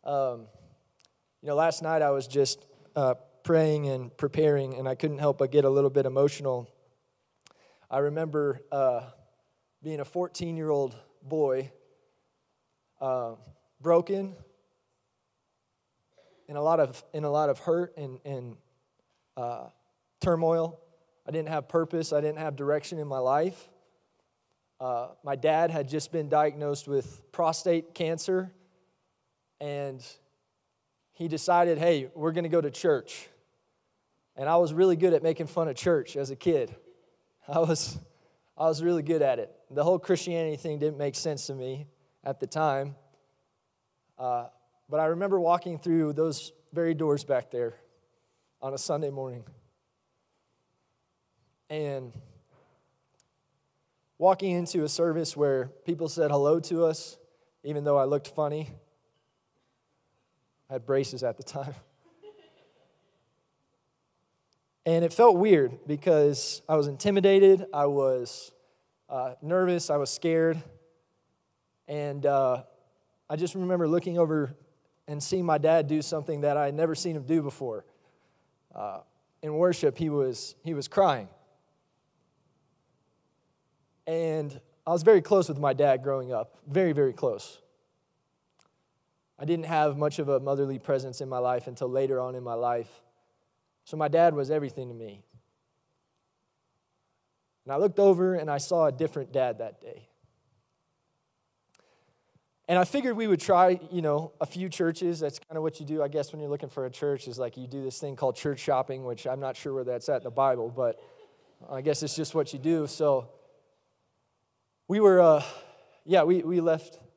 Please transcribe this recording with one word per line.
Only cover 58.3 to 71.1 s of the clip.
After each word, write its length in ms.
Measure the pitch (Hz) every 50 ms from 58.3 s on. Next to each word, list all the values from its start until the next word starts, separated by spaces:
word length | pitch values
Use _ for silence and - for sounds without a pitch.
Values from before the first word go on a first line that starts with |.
| - - 151 147 151 156 156 - - - _ _ _ _ _ _ _ _ _ _ _ _ _ _ _ _ _ _ _ _ _ _ _ _ _ _ _ _ _ _ _ _ _ _ _ _ _ _
I 40 | 135
had 120 | 127 117
braces 380 | 123 135 135 139 139 131 123 127
at 140 | 120 113
the 60 | - 135
time. 320 | - - 147 135 139 135 - _ _ _ _ _ _ _ _ 403 427 415 415 _ _ _ _ _ _ _ _ _ _ _ _ _ _ _ _ _ _ _ _ _ _ _ _ _ _ _ _ _ _ _ _ _ _ _ _ _ _ _ _ _ _ _ _ _ _ _ _ _
And 200 | 165 165 170 170
it 80 | 165 165
felt 240 | - 233 240 190
weird 420 | 175 196 220 190 156 135 120 127 143 -
because 720 | 147 147 143 - 185 165 151 147 147 143 - - - - - _
I 80 | - 156
was 120 | 156 143
intimidated, 800 | 143 139 135 - 202 196 202 180 196 196 196 196 190 190 180 165 - -
I 120 | 147 143
was, 640 | 143 143 143 135 131 131 127 123 117 - - - - _ _ _ _ _ _ _ _ _ _ _
uh, 280 | _ - 131 127 131 123 _
nervous, 480 | 147 151 175 185 185 180 180 170 165 -
I 60 | 151
was 140 | 147 139 131
scared. 520 | - - - 170 160 165 160 165 160 160 - - - - _ _ _ _ _ _